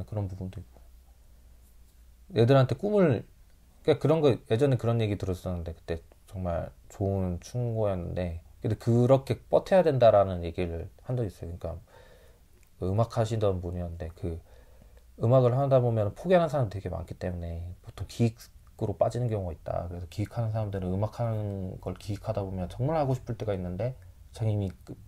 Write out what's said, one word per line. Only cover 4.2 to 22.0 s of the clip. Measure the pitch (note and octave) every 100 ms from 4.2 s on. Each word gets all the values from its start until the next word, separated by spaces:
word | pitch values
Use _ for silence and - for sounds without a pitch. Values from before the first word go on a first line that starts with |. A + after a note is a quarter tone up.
거, | D3 G#2+ -
예전에 | A2+ C#3+ C3
그런 | A#2 A#2
얘기 | A2 G2+
들었었는데, | F#2+ F2 F#2 F2 E2+
그때 | D#2+ - E2 - - -
정말 | F#2+ F#2 E2+ D#2+ - -
좋은 | - G2 G2 F#2 E2+
충고였는데, | - B2 A#2+ A2+ G#2 F#2 F2 F2 F2+ E2+ - -
근데 | A#2+ A2
그렇게 | - A#2 B2 C3+ - B2 -
버텨야 | - - F#3+
된다라는 | E3 C3+ A2+ G#2 F#2+ F2+
얘기를 | E2+ E2 F2 E2 E2+ -
한 | - B2
적이 | G#2+
있어요. | - F2 F2
그러니까 | E2+ E2 - - - - - - _ - - -
그 | F#2
음악 | G2+ A2+ -
하시던 | G#2+ A2+ G#2 F#2
분이었는데, | F2 F2+ F2 E2 E2 -
그 | F2 E2 - - - - - - - -
음악을 | A#2 C3 B2 B2+
하다 | C#3 C3
보면 | B2 A2+ G#2
포기하는 | - F3 F3+ E3
사람이 | D3 A2+
되게 | G2 -
많기 | E2+ E2+
때문에 | - F#2 F2 E2+ E2+ F2 F2+
보통 | - - F#2+
기획으로 | - A#2 - - - - - G#2+ G2
빠지는 | G#2+ A#2+ B2
경우가 | G#2+ F2+
있다. | D#2 - F2 F2
그래서 | F2 F2+
기획하는 | - G2+ - A2+
사람들은 | A2 G#2+ G2 F#2
음악하는 | F#2+ G#2+ - A#2 A2 G#2 G2 F#2 F#2+
걸 | -
기획하다 | F2+